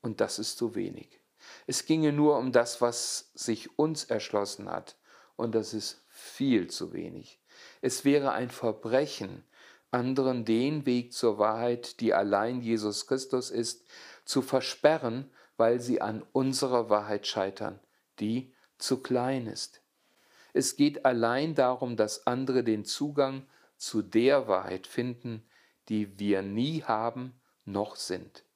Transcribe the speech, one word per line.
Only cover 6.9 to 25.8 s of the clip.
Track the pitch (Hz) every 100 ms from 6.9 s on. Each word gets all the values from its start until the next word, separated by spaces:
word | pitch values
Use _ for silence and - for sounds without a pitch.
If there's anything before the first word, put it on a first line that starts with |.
wenig. | 87 85 87 - _ _ - - -
Es | 131 123
wäre | 143 143 135
ein | 107 123
Verbrechen, | - 117 107 113 127 151 - 95 92 _ _ - - _
anderen | 123 123 131 131 127
den | 113 113 135 151 143
Weg | 123 120
zur | - 117 101
Wahrheit, | 107 110 120 120 123 -
die | 110
allein | - 101 101 113 127
Jesus | 117 113 104 101 -
Christus | 131 131 127 123
ist, | 110 117 - _ - - -
zu | - 135
versperren, | 127 131 127 - 147 160 131 120 139 _ _ -
weil | 117 123
sie | 120 120
an | 104 110 -
unserer | 131 135 131 135 123 107
Wahrheit | 104 104 104 -
scheitern, | - 95 98 101 98 _ _ _ -
die | 107 117 131 _ _ _
zu | - 131
klein | - 127 127 135 113
ist. | - - - _ _ _ _ _ _ -
Es | - 135 -
geht | 147 143
allein | 131 123 113 123 160
darum, | 151 127 127 123 113
dass | 107 - -
andere | 127 135 127
den | 117 107
Zugang | 101 - 147 143 135 135 - _ _ _
zu | - 110
der | 95 113 123 139 113
Wahrheit | 92 95 92 -
finden, | - 123 120 120 110 _ _ _ _